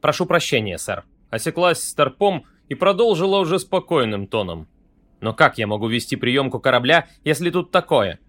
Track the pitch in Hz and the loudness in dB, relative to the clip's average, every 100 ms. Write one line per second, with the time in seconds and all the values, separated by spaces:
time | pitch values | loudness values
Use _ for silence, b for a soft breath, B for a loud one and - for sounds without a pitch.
0 | 147 143 180 170 - 127 104 85 - 95 | 0 -2 0 0 0 -2 -2 -8 -8 -8
1 | - _ _ 113 165 160 175 156 - - | -10 _ _ -6 -6 0 0 0 -4 0
2 | 139 - 202 185 b b _ 139 185 190 | 0 2 0 0 b b _ 0 0 2
3 | 233 170 190 196 170 185 - 190 185 160 | 2 2 2 0 0 -2 0 -4 0 0
4 | 113 104 101 113 95 82 80 _ _ _ | 0 -2 -4 -4 -4 -8 -14 _ _ _
5 | _ _ 110 113 147 - 104 107 110 117 | _ _ -6 2 2 2 -4 -2 -2 -4
6 | - 135 123 131 135 123 135 123 123 165 | -4 -4 0 0 0 -2 2 2 4 2
7 | B B 143 151 175 180 - 185 - 143 | B B -4 -2 0 -2 0 -2 2 2
8 | 98 82 | 2 -4